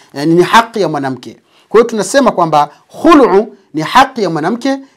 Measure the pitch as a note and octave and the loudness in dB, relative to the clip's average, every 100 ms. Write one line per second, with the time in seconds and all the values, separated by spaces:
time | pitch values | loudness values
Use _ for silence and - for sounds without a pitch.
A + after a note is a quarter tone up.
0 | _ C3+ D#3 E3 F3 A3 A#3 A3+ E3+ D3 | _ -6 0 0 2 0 0 -4 -4 -4
1 | C#3 C3 A2+ G#2+ _ _ _ G3+ A#3 A3 | -6 -8 -14 -20 _ _ _ 0 0 -2
2 | F#3+ C#4 A#3+ F#3 E3+ D#3 D3 - _ - | -2 0 0 0 0 0 -2 -6 _ -2
3 | D#4 D#4+ A3+ F#3+ A#3 - _ D#3 D#3 B3 | 4 4 4 2 -2 -8 _ -8 -2 0
4 | C4 - F#3 D#3+ D#3+ A#3 C4+ C4+ C4+ | 0 -2 -6 -4 -6 -4 -4 -6 -10